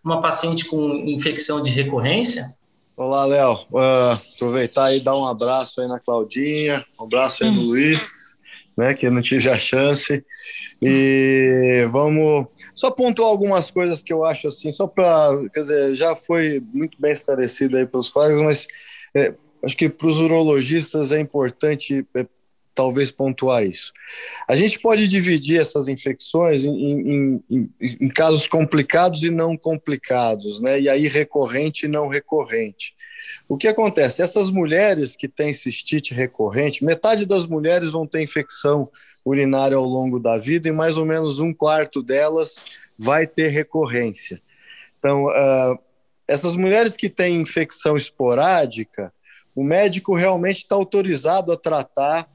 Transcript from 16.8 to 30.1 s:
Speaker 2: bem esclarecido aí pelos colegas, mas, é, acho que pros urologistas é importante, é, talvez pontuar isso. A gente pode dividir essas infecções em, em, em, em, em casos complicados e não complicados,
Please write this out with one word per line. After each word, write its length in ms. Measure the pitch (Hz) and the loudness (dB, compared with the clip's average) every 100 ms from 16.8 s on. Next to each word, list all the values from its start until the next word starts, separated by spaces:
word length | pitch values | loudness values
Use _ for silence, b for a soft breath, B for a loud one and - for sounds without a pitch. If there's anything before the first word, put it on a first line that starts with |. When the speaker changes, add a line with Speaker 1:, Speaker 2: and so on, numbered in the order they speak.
| 156 _ | -6 _
Speaker 2:
bem 100 | 147 | -2
esclarecido 680 | 147 - 135 123 - 135 127 | -2 -2 -2 -2 0 0 0
aí 100 | 127 | 0
pelos 220 | 127 120 | -2 -4
colegas, 300 | 143 151 147 | 2 2 4
mas, 260 | 151 143 - B B B B | 2 0 -6 B B B B
é, 180 | - - - _ _ | 0 0 -4 _ _
acho 120 | 135 - | -8 0
que 120 | 156 | -2
pros 320 | - 160 156 | 0 0 2
urologistas 880 | 160 165 156 143 131 165 147 156 139 | 2 2 4 2 2 -2 -2 -4 0
é 80 | 151 | -2
importante, 880 | 143 147 127 - 151 147 - 139 135 | -2 -2 -2 0 -2 -2 -2 -4 -4
é, 120 | 127 127 _ _ _ _ | -6 -6 _ _ _ _
talvez 360 | - 131 127 135 | -2 0 0 -2
pontuar 520 | - 135 123 131 123 | -2 -4 -2 0 2
isso. 300 | 101 87 - B B B B B B | 0 -4 -14 B B B B B B
A 80 | 135 | 2
gente 240 | 208 - | 2 2
pode 260 | 226 214 208 | 2 2 4
dividir 540 | 196 180 160 139 170 | 2 2 0 2 2
essas 260 | 156 151 135 | 2 -2 -4
infecções 800 | 131 135 - - 165 170 143 | -4 -4 -6 -4 0 2 2
em, 100 | 139 | 0
em, 260 | 127 143 143 - | -2 -2 -2 0
em, 340 | 143 135 127 - | 0 0 -2 -2
em, 220 | 127 110 - 123 117 | -2 -2 -4 -8 -2
em 80 | 135 | -2
casos 400 | - 160 156 - | 2 2 2 2
complicados 760 | 165 156 156 135 170 180 156 | 0 2 0 2 2 2 0
e 80 | 165 | -2
não 260 | 165 165 160 | 0 -2 -2
complicados, 1040 | 160 160 - 139 - | -4 -4 -4 -6 -2